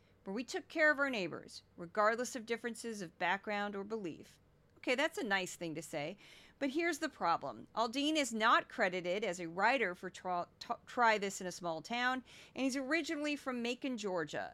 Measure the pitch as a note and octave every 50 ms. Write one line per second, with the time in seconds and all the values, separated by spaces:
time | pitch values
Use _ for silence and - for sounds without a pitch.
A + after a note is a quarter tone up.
0 | _ _ _ _ - F#3+ F#3+ A#3+ B3 - - F#4+ - - - D#4+ D4+ D4+ D4 C4+
1 | C#4 C#4 B3+ G#3 F3+ D#3 C#3+ - - - - - - _ - - F3 E3+ - G#3+
2 | G#3 G#3+ A#3 A3+ B3 A#3 - B3 G#3+ A#3 A#3 A3 - A#3 A3+ - - A#3 A3 G#3
3 | F#3 E3 - - F3+ E3+ F#3+ F#3+ - A3 G#3 G3+ G3+ G#3 G3+ G3 G3 G3+ A3 A3
4 | G3 E3 - - - - - - _ _ _ _ _ _ _ - - - B3+ B3
5 | D4+ E4 - G#4 C#4 G#3 G3 F#3+ F#3 F3 - - F3 E3 D3+ D#3+ E3 - - D3+
6 | C#3+ D#3+ G3 - - - - - - - - - C#4 C#4+ B3 E4 E4+ F4 D#4+ -
7 | D#4+ C#4+ - - G3 E3 E3 - - C3+ G#2+ A2+ - - - G#3+ A#3 A#3+ A3+ C#4
8 | C#4+ D4+ D#4 D#4 C#4 - A3+ G#3+ A3 A#3 C#4+ E4+ D#4 - - C4 G#3+ F#3 F3+ F#3
9 | E3+ F3+ F3+ G#3+ A3+ F#3+ F3 F#3 F3 E3 E3+ F#3+ G3+ A#3 C4+ C4 A3 F3+ F3+ -
10 | - F3+ - - - F#3 F3+ F3 E3+ - - - - - - - - - - B3+
11 | A#3+ A3+ G#3+ G#3 G3+ G3 - - F#3+ F3+ F3 - F3 E3+ D#3+ D#3 D3+ - A#3 A#3+
12 | B3 B3+ B3+ C4 B3 - - - - - - A#3 C4 C4+ A#3+ C#4 C4 B3+ D#4 E4+
13 | D4 D#4+ E4 D4 D4+ D4 D4 C#4 - C4+ B3 A#3+ A#3 A#3+ B3 - - C4+ B3+ G#3
14 | G#3+ G3 F3+ E3+ D#3 D3 - A2 F#2+ -